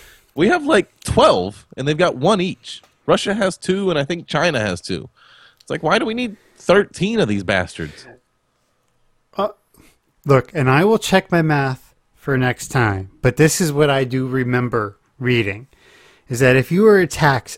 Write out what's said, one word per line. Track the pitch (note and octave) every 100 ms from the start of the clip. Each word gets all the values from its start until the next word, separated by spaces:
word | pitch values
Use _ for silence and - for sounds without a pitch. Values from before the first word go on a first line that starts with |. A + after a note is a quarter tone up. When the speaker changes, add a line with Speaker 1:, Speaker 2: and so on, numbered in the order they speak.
| - _ _
Speaker 1:
we | - G3+
have, | E4+ C#4+
like, | G#3+ - _
twelve, | - - C4 G#2+ F#2 - _ -
and | C#3
they've | D3+
got | F3 B2+
one | D#3+ G#3
each. | F#3 - - - _ _ -
Russia | E3+ G#3+ G#3
has | F#3 -
two, | - F#3+ F#3+
and | D3+
I | C#3
think | F3 -
China | D3+ E3+ C3
has | G#2+ F2
two. | - E2+ - _ _ - - _
It's | -
like, | D3+
why | D#3 G#3+
do | B3+
we | A#3
need | B3 G3 _ _
thirteen | - G3 - - G3 A3+
of | B2+
these | G2+
bastards? | F#2+ F#2+ F2+ - D#2 - - - _ _ _ _ _ _ _ _ _ _ _ -
Speaker 2:
Uh, | G3+ - _ _ _ _ _ _ C#3+
look, | C3+ - D#3+
and | C3
I | C#3 G3+
will | A3
check | - F#3+ -
my | E3+
math | D#3 D3 C3+ B2+ _ _ _ _
for | - C3
next | B2+ A#2+ -
time, | C3+ A2 F#2+ F#2+ -
but | C3 -
this | D#3 -
is | E3
what | C#3+ D3+
I | C#3
do | B2+ C3 C3
remember | C3 B2 B2 B2 A#2 G2+ - _ _
reading, | B2 A#2+ G2+ G2+ B2+ _ _ - _ _ _
is | A#2+
that | C3 C3
if | B2+
you | E3+
were | A3 G3+
to | E3+
tax | - D3+ B2+ -